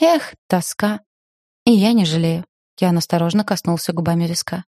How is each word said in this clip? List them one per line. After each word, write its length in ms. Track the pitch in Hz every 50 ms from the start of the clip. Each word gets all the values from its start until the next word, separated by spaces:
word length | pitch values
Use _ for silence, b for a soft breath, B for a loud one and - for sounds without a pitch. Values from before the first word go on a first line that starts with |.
Эх, 320 | 320 330 339 302 - - - - _
тоска. 540 | - 190 175 - - - - 208 208 214 - _ _ _ _ _ _ _ _ _ _ _ _ -
И 60 | 240
я 220 | 233 196 196 226 240
не 120 | 226 185
жалею. 400 | 160 156 165 165 165 165 170 180 _ _ _ _ _ _
Киан 220 | - 190 180 175
осторожно 460 | 170 - - 180 170 170 170 175 214 208
коснулся 500 | - 196 - - 175 170 156 - - 170
губами 320 | 170 165 170 170 170 170
виска. 400 | 165 170 - - - 175 185 - _